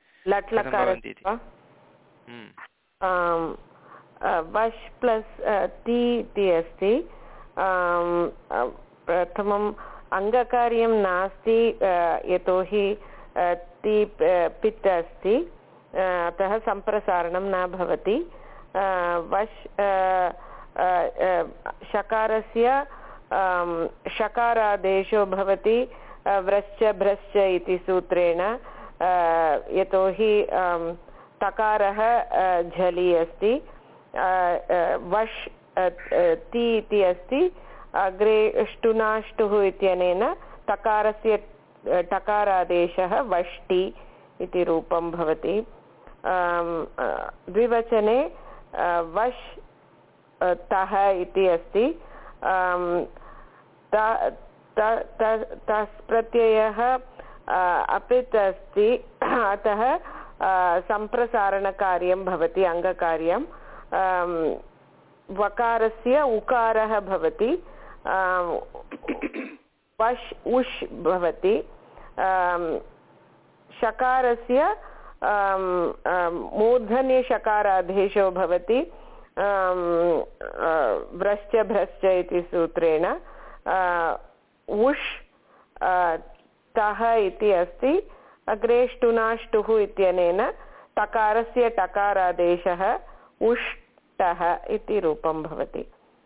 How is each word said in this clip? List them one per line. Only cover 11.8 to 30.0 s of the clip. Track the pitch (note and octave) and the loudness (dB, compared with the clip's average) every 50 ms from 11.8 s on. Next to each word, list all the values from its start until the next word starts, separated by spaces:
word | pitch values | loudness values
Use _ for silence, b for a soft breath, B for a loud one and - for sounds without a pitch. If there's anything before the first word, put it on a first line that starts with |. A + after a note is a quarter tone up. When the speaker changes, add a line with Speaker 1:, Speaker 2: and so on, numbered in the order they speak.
Speaker 1:
अ, | - F#3+ F3+ F3 E3+ E3 D#3 - - | 0 2 2 2 2 0 0 -2 -2
यतोहि, | - F3+ F3+ - F#3 F3+ F#3 F#3 F#3 G#3 G#3 G3 G3 G#3 | -2 -2 0 0 0 0 0 0 0 0 0 0 0 -2
अ, | - - - - - - - - - F3+ F3 F3 | -6 -10 -16 -20 -20 -18 -8 -4 -2 0 0 0
ति, | F3 - - - - - G#3+ G#3+ G#3+ G#3 | -2 -6 -12 -12 -6 -2 2 2 2 2
अ, | G3+ - - D#3 F3 F#3 F3 E3 - - - | 0 0 0 2 4 4 4 2 0 -2 -2
पित् | - G#3+ G#3+ - - | -2 -2 -2 0 0
अस्ति, | G3 F3+ E3+ E3+ - - - - F#3+ A3+ | 2 2 0 -2 -6 -10 -4 0 0 0
अ, | D4+ F4 - - - - - - - - _ - F#3 | 0 0 -4 -10 -20 -20 -20 -20 -20 -20 _ -4 -2
अतः | F#3+ F#3 F3+ F3 E3+ E3+ E3+ - G3 F#3+ G#3 A3 | -2 0 0 -2 -2 -2 -2 -2 -2 -2 -2 -2
सम्प्रसारणं | - A#3 G3 G3 - G#3+ G#3 G#3 - G#3 F3+ F3 E3+ E3+ F3 F#3 | -2 -4 -4 -4 -2 -2 -2 -2 0 0 0 0 0 -2 -4 -4
न | G3 G3 F#3+ F3+ F3+ | -2 -2 -2 -2 -2
भवति। | F3+ F#3 F#3 F3 E3 D#3+ D3+ - F#3+ A3 D#4 E4+ B B B B B B B B - - | -4 -4 -4 -4 -4 -4 -2 -2 -2 -2 -2 -4 B B B B B B B B -8 -4
अ, | F#3+ G3 F#3+ F#3 F3+ F3 F3 F3 E3+ | -2 -2 0 0 0 -2 -2 -2 -2
वश्, | E3 E3+ F#3 G3 G#3+ G#3+ - - - - - - | -2 -2 -2 -2 -2 -4 -8 -14 -18 -8 -4 -2
अ, | G3+ G3 F#3+ F#3+ F#3 F#3 F#3 F#3 F3+ E3 B B B B B B B B - - | 0 0 2 2 2 2 2 2 0 0 B B B B B B B B -4 -2
अ, | |
अ, | F3+ F#3 F3+ F3 E3 - - - - F#3 F3+ E3+ D#3+ - - - - - - - - - | 0 2 2 2 0 -2 -2 0 0 0 2 0 -2 -4 -8 -12 -14 -14 -14 -14 -8 -6
शकारस्य, | - G#3 G3 - A3 A3 A3 A3 A3 A3 G#3+ - - A#3 A#3 B3 C4+ C#4 C#4+ B B B B B B B - - | -4 -4 -2 -2 0 0 0 0 0 -2 -4 -2 0 2 2 4 4 2 0 B B B B B B B -8 -4
अं, | - F#3+ F#3+ F#3 F3+ F3 F3 F3 E3+ E3 E3 - - - - - - - | -2 0 0 2 0 0 0 -2 -2 -4 -4 -6 -6 -10 -12 -8 -4 -4
शकारादेशो | G#3+ G#3 - A#3+ A#3 A#3 A#3 A3+ G#3+ G#3 G3+ F#3+ F#3 F#3+ F#3+ F#3+ F#3+ - A3 G#3 G3+ | -4 -2 0 0 2 2 2 2 2 2 0 0 0 2 2 0 0 2 2 2 2
भवति, | F#3+ F#3 G3 F#3+ G3 G3 F#3+ G3+ G#3+ A3+ A#3+ B3+ B B B B B B B - | 2 0 0 0 0 0 2 2 2 2 2 0 B B B B B B B -2
अ, | F#3+ G3+ G3 | 0 0 0
व्रश्च | F3+ F#3+ G3 G3+ G3+ - - - A3+ | 2 2 0 0 0 -4 -2 0 0
भ्रश्च | G#3+ G3+ F#3 G3 G3+ G3+ - - - - | 2 2 2 2 0 0 0 -4 -2 2
इति | G3+ G3 F#3+ F3+ F3 F3 F3+ F#3 F3+ | 2 4 4 2 0 0 -2 -4 -2
सूत्रेण, | - F#3+ F#3 F3+ F3+ - F3+ F3+ F3 E3+ E3 F3 | 0 0 0 0 0 0 0 2 2 2 2 0
अ, | F#3 G#3+ A#3+ C4 B B B B B B - - E3+ F#3 F3+ F3+ E3+ E3 E3 E3 E3 D#3 C#3+ - - - | -2 -2 -4 -6 B B B B B B -6 -2 0 2 2 2 2 2 2 2 2 2 2 0 -2 -2
यतोहि, | - F#3 F#3+ F#3+ G3 F#3+ | 0 0 0 2 2 2